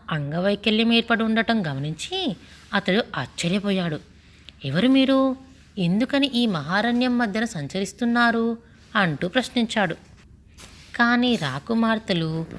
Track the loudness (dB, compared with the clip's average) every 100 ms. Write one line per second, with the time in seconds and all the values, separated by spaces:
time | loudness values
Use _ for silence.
0 | -6 -4 -2 0 0 2 2 2 4 2
1 | 2 0 2 2 2 0 0 -2 -4 -6
2 | -6 -4 -4 -4 -10 -20 -4 -2 2 0
3 | 0 -6 -8 -6 -2 -2 0 0 -2 -4
4 | -8 -20 -20 -20 -20 -10 -4 0 4 4
5 | 4 4 2 0 -10 -20 -16 -2 0 2
6 | 2 0 0 0 0 -2 -2 -2 0 0
7 | 0 0 -2 -2 -4 -6 -6 -6 -6 -4
8 | 0 2 2 2 0 -4 -10 -20 -6 0
9 | 0 0 -2 -2 0 0 0 2 0 -2
10 | -12 -20 -20 -20 -20 -20 -20 -20 -14 0
11 | 2 4 2 2 -2 -4 -2 0 2 0
12 | 0 0 0 -4 -6